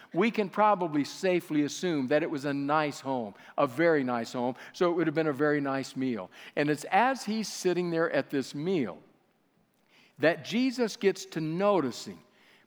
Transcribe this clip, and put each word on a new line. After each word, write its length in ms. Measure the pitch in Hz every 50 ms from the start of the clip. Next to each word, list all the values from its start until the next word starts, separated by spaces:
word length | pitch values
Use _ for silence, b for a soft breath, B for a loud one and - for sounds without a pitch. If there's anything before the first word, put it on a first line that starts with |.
| B B
We 180 | B 165 208 233
can 200 | - 220 208 175
probably 540 | - 202 214 214 208 185 180 165 151 147 135
safely 580 | - - - 185 190 180 170 - - 156 147
assume 460 | 147 143 - - 185 180 165 143 131 123
that 140 | 147 151
it 80 | 165 139
was 140 | 151 139 135
a 80 | 147
nice 480 | 139 143 139 139 151 156 151 147 135 -
home, 340 | - 135 135 127 113 101 - B B B B
a 100 | - 143
very 380 | 135 120 147 170 170 160 147 131
nice 280 | 127 123 117 117 -
home, 240 | - 127 123 127 120 B B B
so 180 | B - 185 175
it 60 | 170
would 100 | 175 165
have 80 | 160 147
been 140 | 160 160 156
a 40 |
very 280 | 139 123 151 151 147 147
nice 360 | 143 139 135 135 131 - -
meal. 340 | 131 131 131 117 104 90 - B B B B B
And 140 | - 147 147
it's 160 | 151 139 - -
as 340 | - 196 233 262 269 233 -
he's 240 | 202 220 220 208 -
sitting 420 | - - - 180 180 175 180 175
there 200 | 165 165 165 -
at 180 | - 143 135 -
this 260 | - 139 127 - -
meal 440 | 143 151 180 196 165 123 95 80 69 - - _ _ _ _ _ _ _ _ _ _ _ _ _ _ _ b b b b b b -
that 260 | 135 156 170 165 123
Jesus 520 | - 165 233 254 269 233 254 240 208 -
gets 280 | - - 196 185 - -
to 160 | - - 165
noticing 800 | 160 156 160 175 196 208 208 175 143 123 - - - 107 92 - - b b b b b b b b